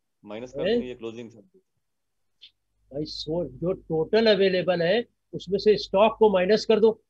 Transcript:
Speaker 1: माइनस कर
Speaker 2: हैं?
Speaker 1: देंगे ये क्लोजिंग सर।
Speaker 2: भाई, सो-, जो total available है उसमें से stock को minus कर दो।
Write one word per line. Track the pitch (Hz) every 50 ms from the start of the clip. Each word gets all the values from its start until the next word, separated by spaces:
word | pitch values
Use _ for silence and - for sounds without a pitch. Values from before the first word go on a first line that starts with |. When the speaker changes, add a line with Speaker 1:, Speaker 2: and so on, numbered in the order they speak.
| _ _ _ _ -
Speaker 1:
माइनस | 104 107 113 123 123 131
कर | 147
Speaker 2:
हैं? | 160 196
Speaker 1:
देंगे | 233 240 127 123
ये | 123
क्लोजिंग | - 113 113 110 120 120 107
सर। | 113 110 98 _ _ 92 _ _ _ _ _ _ _ _ _ _ _ _ _ _ _ _ - _ _ _ _ _ _ _ _ _
Speaker 2:
भाई, | 127 147 156
सो-, | 156 - - - 151 160 175 165 131 131
जो | 131 165 180 185
total | - - - 160 156 156 156 208 220 233
available | 220 208 185 196 190 180 180 165 175 180 170 165
है | 170 202 240 233 - _ _ _ _ -
उसमें | - - 175 196 202
से | - 214 202
stock | - - - - 190 220 220 220 -
को | 220 208 190
minus | 180 180 185 214 208 -
कर | - 220 208
दो। | 214 220 220 - _